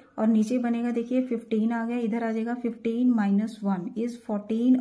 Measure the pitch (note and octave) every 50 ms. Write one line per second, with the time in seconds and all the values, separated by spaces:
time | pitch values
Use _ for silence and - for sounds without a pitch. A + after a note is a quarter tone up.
0 | - - _ - A3 A3+ A3+ A3 G#3+ A3 B3+ B3+ A#3+ A#3+ A#3 A#3 A#3+ A#3+ A#3 A#3
1 | A#3 A#3+ B3 B3+ B3+ B3+ A#3 A3+ - - A3+ G#3+ A3 A3+ A#3 A#3 A3+ A#3 A#3+ B3
2 | A#3 G#3 A3+ A#3 A3+ A3+ A3 A3+ A3+ A#3 A#3+ B3 - A#3 A3 - - A3+ A3+ A#3+
3 | B3+ B3 A#3+ A3 G3+ G3+ G3 G3+ A3 A3 - - G3 G3+ F#3+ F3 E3+ - - G#3+
4 | A#3 A#3+ A#3+ - - - G#3 G3+ G3+ - A3 A3+ A#3+ B3+ B3+ B3+